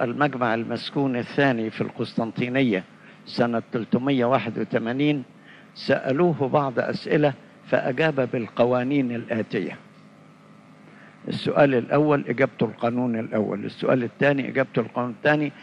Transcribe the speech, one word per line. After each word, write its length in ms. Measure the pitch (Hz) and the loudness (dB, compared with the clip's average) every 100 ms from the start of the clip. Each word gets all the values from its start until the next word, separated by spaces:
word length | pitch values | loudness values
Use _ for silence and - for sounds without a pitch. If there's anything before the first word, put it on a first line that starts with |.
المجمع 520 | 120 120 147 127 120 | -2 0 0 0 0
المسكون 640 | 113 113 117 - 147 135 120 | 0 -2 -6 -4 -2 0 0
الثاني 540 | 107 - 139 117 110 | -2 2 2 2 -2
في 120 | - | -4
القسطنطينية 1040 | 110 - 117 - 113 - 123 127 131 95 92 - - - - | -6 -6 -6 -4 -4 -2 -2 2 2 0 -2 -16 -20 -20 -8
سنة 360 | - 120 117 - | -2 0 0 -4
تلتمية 540 | 120 107 120 131 139 120 | -6 -2 0 2 2 4
واحد 340 | 131 113 110 | 2 0 -4
وتمانين، 640 | 110 123 113 127 147 147 - - - - - - | -2 -2 -2 0 0 0 -4 -16 -20 -20 -20 -8
سألوه 760 | - 135 - 135 180 160 135 | -2 0 0 2 2 2 0
بعض 260 | 147 139 120 | 0 0 0
أسئلة 540 | - 104 - 160 151 131 - - - | -2 -2 0 2 2 0 -10 -20 -2
فأجاب 640 | - - 131 160 139 123 | 0 0 0 0 2 -2
بالقوانين 800 | 131 110 - 120 127 123 143 127 117 | -2 -4 0 2 2 2 0 0 -2
الآتية. 640 | 113 113 104 113 80 - - - - - - - - - - - - - - - - | -4 -4 -2 -4 -4 -8 -18 -20 -20 -20 -20 -20 -20 -20 -20 -20 -20 -20 -20 -16 -10
السؤال 480 | - - - 143 127 | -6 -2 4 4 4
الأول 500 | 120 143 151 143 - | 2 2 4 2 0
إجابته 360 | 120 131 - 113 | 0 0 0 -4
القانون 540 | 104 117 123 123 113 | -2 -2 0 -2 -2
الأول، 460 | 110 110 98 98 110 | -2 -2 -2 -2 -6
السؤال 380 | - - 135 | -4 0 0
الثاني 460 | 117 - 143 139 123 | 0 0 2 2 0
إجابته 300 | 120 131 - | -2 -2 -2
القانون 300 | 113 - 123 | -4 -4 -6
الثاني، 400 | 110 147 151 147 - | -2 0 2 0 -6